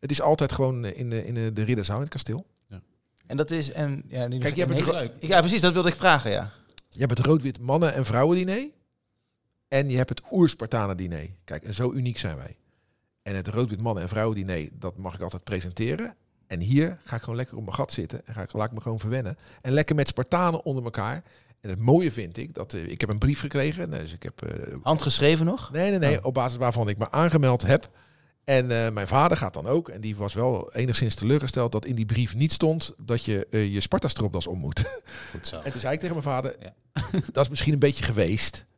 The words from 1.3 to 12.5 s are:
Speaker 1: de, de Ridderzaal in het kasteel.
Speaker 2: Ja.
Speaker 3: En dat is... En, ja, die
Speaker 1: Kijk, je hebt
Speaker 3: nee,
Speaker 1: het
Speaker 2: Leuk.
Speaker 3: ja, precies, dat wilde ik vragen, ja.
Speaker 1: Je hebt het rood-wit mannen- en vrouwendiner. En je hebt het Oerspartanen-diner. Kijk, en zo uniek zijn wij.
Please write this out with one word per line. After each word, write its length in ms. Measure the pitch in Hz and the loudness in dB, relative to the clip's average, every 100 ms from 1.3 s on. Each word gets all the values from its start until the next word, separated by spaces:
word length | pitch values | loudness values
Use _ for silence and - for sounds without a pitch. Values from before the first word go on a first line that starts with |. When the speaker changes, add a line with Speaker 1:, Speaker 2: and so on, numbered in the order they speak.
Speaker 1:
de, 180 | 120 113 | -2 -2
de 100 | 107 | -2
Ridderzaal 340 | 107 120 95 104 | 0 0 0 -2
in 60 | |
het 80 | 143 | -4
kasteel. 340 | 131 - 113 196 _ _ | -6 -6 -6 -8 _ _
Speaker 2:
Ja. 120 | 95 - _ _ _ _ | -20 -20 _ _ _ _
Speaker 3:
En 100 | 135 | -2
dat 140 | 147 | -2
is... 220 | 165 143 | -2 -4
En, 300 | 160 147 139 - | -4 -4 -4 -6
ja, 200 | 127 123 | -6 -4
die 100 | 127 | -2
Speaker 1:
Kijk, 140 | 127 | -2
je 60 | 139 | 0
hebt 120 | 175 | 0
Speaker 3:
nee, 80 | - | 2
Speaker 1:
het 100 | 165 | 2
Speaker 2:
Leuk. 200 | 175 123 - 160 | 0 -4 -6 4
Speaker 3:
ja, 100 | 185 | 6
precies, 200 | 170 214 | 6 6
dat 120 | 175 | 4
wilde 160 | 175 175 | 4 2
ik 60 | |
vragen, 360 | 170 185 151 123 | 4 6 6 4
ja. 200 | 101 107 - _ - _ | -2 -4 -10 _ -20 _
Speaker 1:
Je 120 | - | -2
hebt 160 | 131 113 | 0 2
het 80 | 120 | 4
rood-wit 340 | 156 131 113 | 4 2 -6
mannen- 340 | 120 147 165 | 0 2 2
en 100 | 139 120 | 2 0
vrouwendiner. 600 | 120 143 175 185 196 285 _ _ _ _ _ _ _ _ _ _ | 4 4 4 2 -2 -4 _ _ _ _ _ _ _ _ _ _
En 220 | 135 143 | 0 2
je 60 | 127 | 0
hebt 120 | 127 | 0
het 140 | - - | -2 -4
Oerspartanen-diner. 960 | 190 170 - 110 117 101 92 92 85 76 95 | 4 4 4 -2 0 0 -2 -4 -6 -8 -14
Kijk, 180 | - - | -12 -12
en 100 | - | -8
zo 180 | 101 123 | -2 -2
uniek 260 | - 123 117 | 0 -4 -2
zijn 180 | 101 76 | -6 -6
wij. 200 | 65 | -12